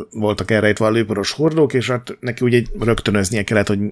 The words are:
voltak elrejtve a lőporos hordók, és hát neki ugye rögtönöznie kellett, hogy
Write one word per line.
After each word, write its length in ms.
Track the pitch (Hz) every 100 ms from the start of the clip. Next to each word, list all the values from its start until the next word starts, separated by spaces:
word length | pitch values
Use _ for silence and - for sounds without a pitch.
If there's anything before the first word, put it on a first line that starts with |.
| -
voltak 400 | 110 107 101 95
elrejtve 340 | 107 104 104 110
a 60 |
lőporos 400 | 113 107 101 98
hordók, 420 | - 156 160 139
és 160 | 131 110
hát 280 | 123 - -
neki 260 | 127 120 123
ugye 160 | 120 113 104
rögtönöznie 640 | 110 113 - 101 95 110
kellett, 240 | 98 110 98
hogy 120 | 101 104